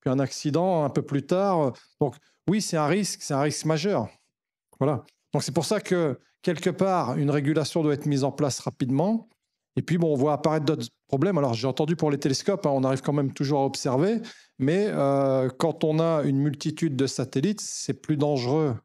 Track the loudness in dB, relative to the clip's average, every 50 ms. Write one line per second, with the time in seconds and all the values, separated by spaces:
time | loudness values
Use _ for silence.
0 | -2 0 0 0 0 -2 -4 -4 -2 0 0 2 2 2 2 2 0 0 0 -2
1 | -2 -2 -2 -4 -2 0 0 0 2 2 2 2 0 0 -2 -6 -12 _ _ -2
2 | -2 -2 -2 -6 _ _ _ _ _ 0 0 0 0 -2 -2 0 2 2 2 2
3 | 0 -2 -4 -8 -6 -2 0 0 0 0 -2 -2 -2 0 0 0 0 0 0 0
4 | -2 -4 -6 _ _ _ _ _ _ _ _ _ _ _ _ -2 0 0 0 -2
5 | -4 -10 _ _ _ _ -4 -4 -4 -2 -2 -2 0 0 0 -2 0 0 0 0
6 | 2 0 -2 -4 _ _ _ _ -4 -4 -2 -2 -2 -2 0 0 2 2 2 2
7 | 0 0 0 0 0 2 2 2 2 2 2 2 0 0 0 0 2 2 0 0
8 | 0 0 0 2 0 0 0 0 -2 -2 -2 -4 -6 -8 -6 -4 -2 0 2 2
9 | 2 2 0 -2 -4 -8 _ _ _ _ _ _ _ _ _ -6 -2 0 0 2
10 | 2 2 2 2 2 2 2 2 2 2 2 2 2 0 0 -2 -4 -8 -12 _
11 | _ _ 0 0 2 2 2 2 0 0 0 -2 -2 -2 0 0 0 0 0 0
12 | 2 0 0 0 0 0 0 0 0 0 0 0 0 0 2 2 2 2 0 0
13 | 0 -2 0 0 0 -2 -2 -4 -2 0 0 2 0 0 -2 -4 -2 0 2 2
14 | 2 2 0 -2 -4 -8 -14 -20 -20 _ _ -4 -2 0 0 0 0 0 0 0
15 | 0 2 2 2 2 2 2 2 0 0 -2 0 -2 -2 0 0 0 0 2 2
16 | 2 2 0 0 0 0 2 2 2 0 -2 -2 -4 -6 -4 -2 -2 -2 0 0
17 | -2 -2 -2 -4 -6 -4 -2 0 0 0 -2 -2 -6 -10 -10 -8 -6 -6 -8 -6
18 | -4 -4 -2 0 0 0 0 0 0 0 0 2 0 0 -2 -4 -8